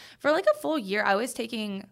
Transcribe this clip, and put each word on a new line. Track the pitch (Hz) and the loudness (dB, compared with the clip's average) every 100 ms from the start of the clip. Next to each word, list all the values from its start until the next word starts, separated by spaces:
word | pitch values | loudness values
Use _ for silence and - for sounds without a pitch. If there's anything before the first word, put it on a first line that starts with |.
| - - | -20 -4
For, | 277 | 0
like, | 320 494 | 2 4
a | 605 | 2
full | 285 311 | 0 -2
year, | 190 208 | -2 0
I | 208 | 2
was | 196 247 | 2 0
taking | - 226 226 214 196 - | -6 -6 -6 -6 -8 -12